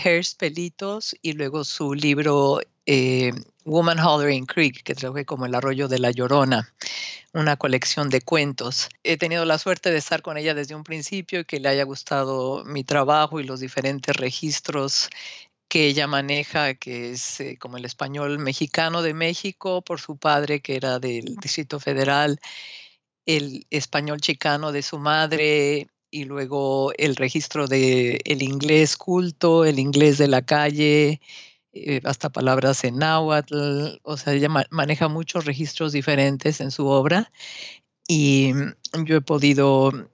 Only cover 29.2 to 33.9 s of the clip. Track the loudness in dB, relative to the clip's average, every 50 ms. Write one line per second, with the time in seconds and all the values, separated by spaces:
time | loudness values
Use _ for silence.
29.2 | 0 0 -2 2 4 6 6 6 6 6 4 2 0 2 6 6 8 8 8 6
30.2 | 4 4 4 2 2 2 2 2 2 2 2 2 4 4 6 6 4 4 2 -2
31.2 | -8 -18 -20 -20 -20 -20 _ _ _ _ _ -12 -6 -4 -4 -2 -2 -4 -4 -4
32.2 | -6 -6 -4 0 2 2 2 4 4 2 2 2 -2 -2 0 0 0 2 2 2
33.2 | 2 2 0 0 0 -2 -4 -2 -2 -2 -2 -2 -4 -6